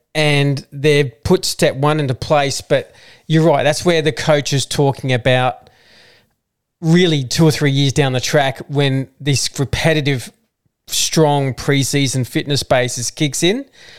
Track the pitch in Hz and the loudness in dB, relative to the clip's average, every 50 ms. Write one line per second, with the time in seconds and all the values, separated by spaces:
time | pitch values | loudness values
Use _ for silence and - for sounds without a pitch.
0 | _ _ - 156 151 151 147 143 143 143 139 135 - - - 143 135 156 147 143 | _ _ -4 -2 0 2 2 2 2 0 0 -2 -6 -12 -10 -2 2 2 4 4
1 | 147 127 - _ - - 185 185 - - - - - 147 117 131 139 147 151 156 | 2 0 -4 _ 0 0 0 0 0 -4 -2 0 0 0 0 0 0 0 0 0
2 | 147 131 127 - - - 156 147 139 139 131 - - - 151 131 - - - - | -2 -2 -4 -6 -2 0 0 0 2 0 -4 -6 -2 0 0 0 0 -4 -12 -20
3 | - - - _ _ - 156 160 156 165 147 139 123 143 156 - - 185 170 160 | -20 -20 -20 _ _ 0 2 4 4 4 4 4 2 0 0 0 0 0 0 2
4 | 147 156 - - - - 156 147 135 - 147 135 - - - - 147 139 127 - | 0 0 -2 -2 0 0 2 2 0 0 -2 -2 -2 -2 -2 0 0 0 0 -2
5 | - 135 127 120 - 135 127 127 127 127 - - - - _ _ _ _ _ - | -4 -2 -2 0 2 2 2 2 2 0 -4 -6 -12 -20 _ _ _ _ _ -20
6 | - _ _ _ _ _ _ _ _ _ _ _ _ _ _ _ 170 160 165 180 | -20 _ _ _ _ _ _ _ _ _ _ _ _ _ _ _ 0 2 4 4
7 | 185 170 156 143 135 120 - - 165 156 147 - 147 143 135 135 143 135 123 156 | 4 2 0 -2 -2 -2 0 2 2 2 2 2 0 0 2 2 0 0 2 0
8 | 143 135 127 127 - - - 151 139 135 131 - - - 147 139 143 139 131 135 | 0 0 0 -2 -2 0 0 2 0 0 -2 -6 -10 -6 -2 0 0 0 0 -2
9 | 131 - _ _ 139 143 139 127 - - - - 143 - - - - 170 160 156 | -4 -6 _ _ -2 -2 0 0 -2 -4 -4 -4 -4 -4 -2 -2 0 0 0 0
10 | 139 143 139 123 - - - _ _ _ _ _ _ _ _ _ _ - - - | 0 -2 -2 -4 -6 -10 -18 _ _ _ _ _ _ _ _ _ _ -8 -4 -4
11 | - - - 165 156 147 143 143 139 135 123 - - - 143 139 135 - - 143 | -4 0 2 2 2 4 2 0 0 -2 -4 -4 -2 -2 0 0 0 0 0 0
12 | 139 127 117 131 123 - - 160 - - 143 135 - - 143 127 123 127 - 127 | 0 0 0 -2 -4 -4 -4 -6 -4 -2 -4 -4 0 0 0 0 0 -2 -4 -6
13 | 117 - - - 156 143 127 - - 170 202 269 269 - _ - - - - | -8 -8 -4 -4 -4 -4 -2 -2 0 0 0 -2 -6 -10 _ -20 -20 -20 -20